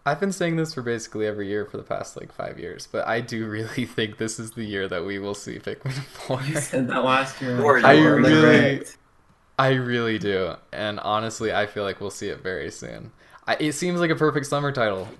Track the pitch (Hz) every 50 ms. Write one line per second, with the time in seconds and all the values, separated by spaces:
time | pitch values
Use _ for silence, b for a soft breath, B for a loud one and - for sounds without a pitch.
0 | _ 143 151 160 196 196 180 - 175 170 165 160 160 156 - 135 120 117 117 110
1 | - - - 107 107 107 104 104 101 98 104 104 101 - - 104 - - 104 98
2 | - - - - - - - - - - - - 85 85 - - - - - 98
3 | - - 113 120 123 123 120 113 113 107 107 110 113 107 - 131 120 - - -
4 | 110 107 107 - 117 110 - - 113 113 - 120 110 104 101 98 95 92 92 87
5 | 87 98 101 98 101 101 101 - - 117 113 - - 101 110 - - 135 131 139
6 | 135 - - - - - 131 131 135 143 160 147 135 - - 135 127 120 - 131
7 | 123 131 127 135 135 - - - 131 123 123 127 143 - 135 - - 135 147 156
8 | 156 151 147 143 143 151 156 156 156 156 151 147 143 139 139 - - - - _
9 | _ _ _ _ _ _ _ _ _ _ _ - 135 131 135 127 123 120 120 120
10 | 117 113 110 104 92 101 98 92 92 82 78 - - _ - 73 107 107 104 -
11 | - 101 107 107 113 113 110 - 113 107 90 98 104 104 - 104 101 98 92 -
12 | 101 98 - - 104 95 73 - - 92 92 76 73 - - - 60 58 57 -
13 | - 113 - b b b b b b - - - 156 151 143 - 180 180 175 175
14 | 175 160 156 - 156 151 147 151 135 - 147 143 143 143 135 127 113 107 98 95
15 | 92 110 -